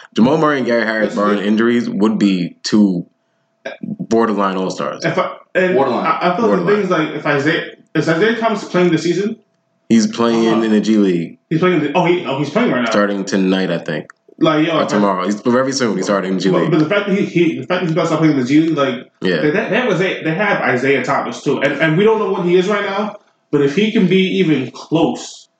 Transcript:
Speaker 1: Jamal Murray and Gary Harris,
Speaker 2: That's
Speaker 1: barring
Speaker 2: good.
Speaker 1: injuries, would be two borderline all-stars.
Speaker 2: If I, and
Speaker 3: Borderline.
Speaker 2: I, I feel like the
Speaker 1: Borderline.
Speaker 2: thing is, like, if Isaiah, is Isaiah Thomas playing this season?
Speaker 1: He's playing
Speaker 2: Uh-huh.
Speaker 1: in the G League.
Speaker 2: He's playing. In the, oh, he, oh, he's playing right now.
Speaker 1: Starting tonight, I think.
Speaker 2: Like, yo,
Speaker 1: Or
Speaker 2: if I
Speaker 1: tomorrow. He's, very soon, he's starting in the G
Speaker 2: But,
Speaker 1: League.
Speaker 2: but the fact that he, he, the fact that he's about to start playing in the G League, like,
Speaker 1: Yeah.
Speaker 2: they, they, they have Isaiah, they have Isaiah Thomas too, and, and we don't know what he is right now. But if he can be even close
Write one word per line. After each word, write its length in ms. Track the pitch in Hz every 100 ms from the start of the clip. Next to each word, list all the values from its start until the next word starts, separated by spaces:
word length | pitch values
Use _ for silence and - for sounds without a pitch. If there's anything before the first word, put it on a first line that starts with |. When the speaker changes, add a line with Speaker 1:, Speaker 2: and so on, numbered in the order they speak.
| - -
Speaker 1:
Jamal 220 | 120 160
Murray 200 | 151 139
and 80 | 117
Gary 180 | 117
Harris, 220 | 110 110 104
Speaker 2:
That's 80 | 113
Speaker 1:
barring 220 | 104 101
Speaker 2:
good. 80 | 101
Speaker 1:
injuries, 420 | 110 117 120 110
would 300 | 95 107 107
be 380 | 101 92 85 -
two 420 | - 107 101 90 - _ _ _ _ _ - -
borderline 760 | - - - 113 110 101 98 95
all-stars. 480 | 92 85 71 -
Speaker 2:
If 140 | 160 185
I, 180 | 180 - _
and 200 | 180 185
Speaker 3:
Borderline. 320 | 240 127 107 98
Speaker 2:
I, 260 | - 180
I 40 | 190
feel 120 | 214
like 100 | 190
the 60 |
Speaker 1:
Borderline. 100 | 170
Speaker 2:
thing 100 | 208
is, 60 | 185
like, 180 | 170 156
if 120 | 156 147
Isaiah, 500 | 143 151 - - - _
is 140 | 160 147
Isaiah 280 | 160 220 233
Thomas 300 | 226 208 -
playing 220 | 180 180
this 100 | 156
season? 360 | 170 175 208 233 _ _ _ _ -
Speaker 1:
He's 180 | 113 107
playing 420 | 117 117 113 113
Speaker 2:
Uh-huh. 140 | 110
Speaker 1:
in 80 | 113
the 100 | 107
G 180 | 98 110
League. 400 | 98 85 82 - -
Speaker 2:
He's 120 | 160
playing. 160 | 180 165
In 60 |
the, 80 | 143 180
oh, 60 |
he, 200 | 165 180 120
oh, 120 | 139
he's 120 | 147
playing 200 | 220 240
right 120 | -
now. 60 | -
Speaker 1:
Starting 340 | 107 104 101
tonight, 460 | 95 101 92 95 92
I 80 | 82
think. 340 | - 76 - - _ -
Speaker 2:
Like, 260 | 160 156 160
yo, 100 | 160
Speaker 1:
Or 60 |
Speaker 2:
if 40 | -
I 40 |
Speaker 1:
tomorrow. 340 | 104 101 92
He's, 160 | 92 104
very 320 | 127 120 135
soon, 240 | 127 120 92
he's 80 | 92
starting 260 | 98 92
in 40 | 95
the 60 |
G 80 | -
Speaker 2:
But, 120 | 175
Speaker 1:
League. 80 | 151
Speaker 2:
but 80 | 160
the 80 | 151
fact 200 | 202 202
that 100 | 196
he, 60 |
he, 360 | - 170 160 127
the 60 | 123
fact 140 | 180
that 20 |
he's 100 | 175
about 100 | 160
to 40 | 165
start 120 | 156
playing 140 | 156
in 60 | 139
the 60 | 123
G 140 | 151
League, 160 | 165 147
like, 340 | 139 123 - -
Speaker 1:
Yeah. 200 | 185 165
Speaker 2:
they, 100 | 151
they, 180 | 190 -
they 80 | 214
have 100 | 247
Isaiah, 300 | 170 190 -
they 100 | 151
have 260 | 165 208 190
Isaiah 420 | 123 123 135 135
Thomas 380 | 117 143 - 123
too, 180 | 147 127
and, 120 | 143
and 240 | 147 160 156
we 60 |
don't 140 | 214 214
know 100 | 196
what 140 | 185
he 120 | 175 180
is 120 | 180
right 160 | 208
now. 320 | 196 196 208 - _ _ _
But 120 | 147
if 120 | 143
he 160 | 156 220
can 160 | 226 180
be 140 | 190 190 190
even 320 | 160 135 127
close 800 | - - 160 139 117 - - -